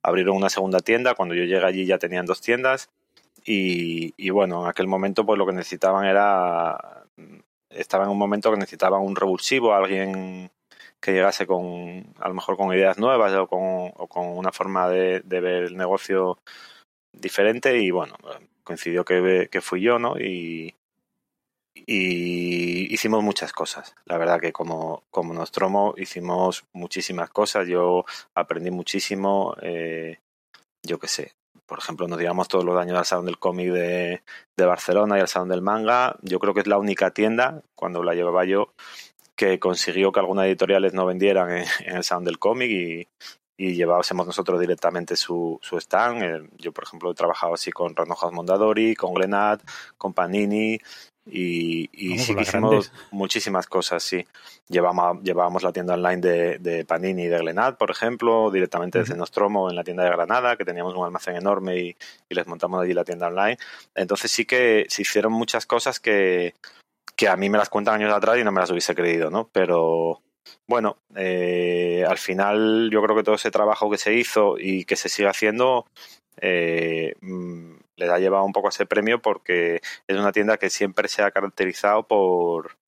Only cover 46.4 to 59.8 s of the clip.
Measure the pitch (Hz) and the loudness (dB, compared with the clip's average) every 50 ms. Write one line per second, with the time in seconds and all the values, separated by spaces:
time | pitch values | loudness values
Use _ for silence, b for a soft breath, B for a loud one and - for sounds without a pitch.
46.4 | 78 78 _ - 85 85 - - - - - 85 85 90 85 - 85 85 85 - | -10 -16 _ -12 -12 -10 -10 -10 -14 -14 -16 -8 -6 -6 -4 0 0 0 0 0
47.4 | - 85 85 - - 90 - - 87 85 80 85 85 82 87 - 90 85 87 85 | -2 -2 -2 -4 -6 -10 -6 -4 -6 -4 -2 -4 -4 -4 -4 -4 -4 -4 -4 -6
48.4 | 87 90 95 98 107 110 107 107 113 113 110 - - 87 90 92 92 95 101 101 | 0 0 2 4 4 2 2 2 2 0 0 0 -4 -2 0 0 0 0 2 2
49.4 | 104 104 107 104 _ B B B B B B _ - 95 90 - 90 87 95 104 | 2 2 0 -2 _ B B B B B B _ -10 -4 -2 -2 -2 0 0 0
50.4 | 104 101 104 107 110 110 110 110 B B B B B B _ _ _ 214 - 87 | 0 0 0 0 0 0 -2 -4 B B B B B B _ _ _ -10 -6 -4
51.4 | 90 87 85 85 85 85 82 82 78 - - 78 95 90 90 117 127 117 104 101 | -4 -2 -2 -2 -2 -2 -2 -4 -6 -8 -10 -10 -8 -6 -4 -4 -2 -2 -2 -2
52.4 | 92 - - 101 110 110 110 107 98 - B B B B - 101 98 92 - 110 | -2 -2 0 0 4 4 4 4 2 -2 B B B B -6 -4 -4 -2 -2 -4
53.4 | - 107 95 92 90 - - 95 87 - 90 85 - - 92 90 87 _ B B | -4 -2 -2 -4 -4 0 -2 -2 0 0 -4 -4 -2 -2 -4 -4 -6 _ B B
54.4 | B B B B B _ 85 87 87 90 90 90 87 87 90 90 98 95 87 87 | B B B B B _ 0 2 2 4 2 2 2 2 0 -2 -2 -2 0 2
55.4 | 87 87 90 90 90 90 87 92 90 90 90 87 90 90 90 90 87 90 85 85 | 2 2 0 0 -2 -2 -2 -2 -2 -2 -2 0 2 0 0 2 2 2 2 4
56.4 | 85 87 82 - 90 87 85 82 80 - 85 85 90 95 92 90 87 85 87 85 | 2 0 -2 -2 -4 -4 -4 -4 -2 -2 -2 -2 0 -2 -2 -2 0 0 0 0
57.4 | 82 82 85 95 117 135 - _ 107 92 87 - 113 117 123 113 120 117 113 113 | 0 -2 0 0 0 0 2 _ -2 -2 -2 -2 -2 -4 -2 0 2 2 4 4
58.4 | 110 107 95 95 90 87 - 87 87 90 - 92 87 - 87 87 87 - - 98 | 2 2 2 2 0 0 -2 -4 -4 0 0 0 0 0 -4 -6 -8 -6 0 0
59.4 | 101 101 104 101 92 92 90 87 | 0 2 2 0 -2 -2 -4 -6